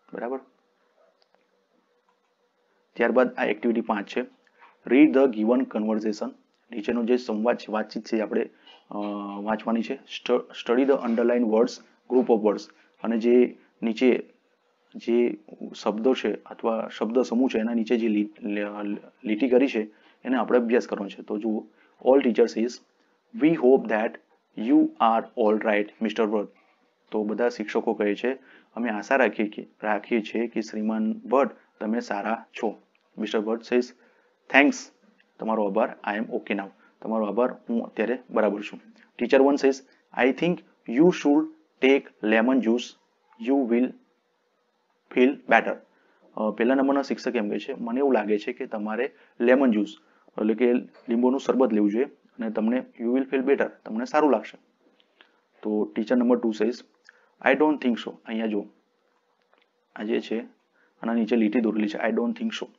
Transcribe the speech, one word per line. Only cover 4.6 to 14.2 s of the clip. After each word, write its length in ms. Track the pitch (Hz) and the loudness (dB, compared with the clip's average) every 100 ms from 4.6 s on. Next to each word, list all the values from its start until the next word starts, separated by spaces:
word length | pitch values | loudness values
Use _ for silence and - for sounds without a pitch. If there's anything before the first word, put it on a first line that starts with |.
| - _ - | -20 _ 2
Read 300 | 127 151 127 | 6 6 6
the 100 | 139 | 2
given 320 | 107 110 127 | 2 0 0
conversation. 680 | 123 113 107 107 110 101 120 - _ _ - | 0 -4 -2 -2 -4 -6 -8 -12 _ _ -16
નીચેનો 320 | 117 107 120 | -10 -6 -2
જે 140 | 113 123 | 0 0
સંવાદ 400 | 123 107 117 113 | 0 -2 0 -2
છે, 140 | - | -2
વાતચીત 340 | 107 110 120 - | -6 -6 -8 -4
છે, 160 | 113 | -4
આપણે, 280 | 101 113 110 _ - - - | -2 -2 -4 _ -20 -20 -14
અ, 60 | 104 104 101 101 101 | -10 -8 -8 -10 -8
વાંચવાની 400 | 104 110 117 117 | -4 -4 -2 -4
છે. 140 | 107 135 | -4 -8
Stu-, 460 | - - - 123 - - - | -12 -10 -2 -2 -2 -10 0
study 180 | 120 139 | 2 4
the 80 | 131 123 | 2 0
underlined 380 | 117 120 120 113 | 0 2 2 2
words, 260 | 110 123 - - _ - | 2 2 -2 -20 _ -2
group 260 | 127 120 110 | 2 4 4
of 60 | |
words. 200 | 104 101 - - _ _ | 2 0 -6 -20 _ _
અને 140 | 110 113 | -4 0
જે 400 | 120 123 123 - _ - | 4 4 4 0 _ -8
નીચે 500 | 113 110 127 113 | -6 0 2 2